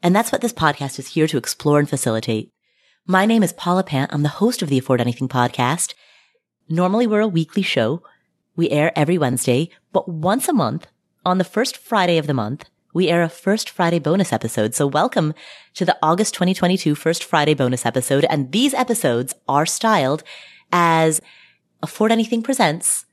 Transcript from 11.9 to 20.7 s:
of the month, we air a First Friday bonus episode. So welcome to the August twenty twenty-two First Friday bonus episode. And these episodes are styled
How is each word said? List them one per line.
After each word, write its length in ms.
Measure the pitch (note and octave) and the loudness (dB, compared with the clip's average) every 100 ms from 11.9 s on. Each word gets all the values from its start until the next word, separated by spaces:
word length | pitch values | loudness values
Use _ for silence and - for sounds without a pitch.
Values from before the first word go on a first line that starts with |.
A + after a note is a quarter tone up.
| A3 F3+ E3+ | 0 2 2
of 80 | D3 | 0
the 80 | |
month, 340 | C#3 G#2+ C#3 - _ _ | -2 -2 -8 -12 _ _
we 160 | E3 F3+ | -2 2
air 140 | E3+ | 2
a 60 | E3 | 0
First 420 | - - G#3+ - | -2 -2 -2 -4
Friday 280 | - E3+ E3+ | -2 0 0
bonus 340 | D3+ F3+ F#3 | 0 0 0
episode. 420 | A2+ A2+ - A2 | -2 -4 -2 -2
So 120 | - C#3+ | 0 0
welcome 460 | C#3+ G#3+ A3+ D#3 D3+ - - - | 0 0 0 -2 -4 -14 -20 -20
to 100 | - | -6
the 120 | F3+ - | -2 0
August 320 | D#3 E3+ G#3+ | 2 2 0
twenty 180 | - F3+ | 0 -2
twenty-two 420 | F#3 F3 F#3 - | 2 0 2 0
First 280 | D3 - E3+ | 0 -2 -2
Friday 300 | - E3 D3 | 0 0 2
bonus 320 | D3 B2+ B2+ A#2+ | 2 2 0 -2
episode. 400 | A#2+ B2 C#3 - | -2 0 2 2
And 240 | D#3 C3 | 0 -2
these 220 | E3+ C4+ | 0 0
episodes 580 | C4+ B3+ A#3 C#3+ A#2+ C3 - - | 0 -2 0 0 -2 -4 -10 -2
are 160 | C#3 | 0
styled 600 | D#3+ - A3+ G#3+ C3 D3+ - - - - _ | 0 -2 0 2 2 -2 -6 -20 -20 -20 _